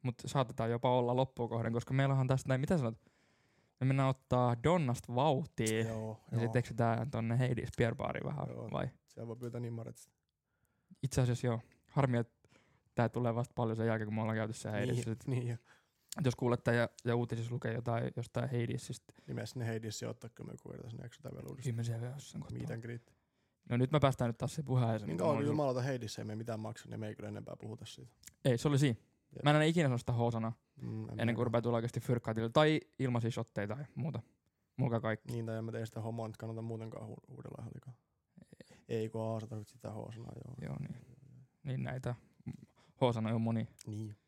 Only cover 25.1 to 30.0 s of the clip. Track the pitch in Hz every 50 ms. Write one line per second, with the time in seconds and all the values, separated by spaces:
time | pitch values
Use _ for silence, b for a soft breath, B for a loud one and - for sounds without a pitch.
25.1 | 156 170 175 165 147 113 110 - 147 151 147 135 127 127 120 139 139 123 117 104
26.1 | - - 110 107 107 110 113 113 117 110 107 104 107 - - - 113 110 110 107
27.1 | 107 - 104 104 104 104 98 - - - - 107 107 113 107 110 - - 131 123
28.1 | _ _ - - _ _ _ 143 123 120 - 156 147 131 147 143 117 - _ _
29.1 | _ _ _ _ - - - 143 147 151 151 156 170 180 165 139 127 120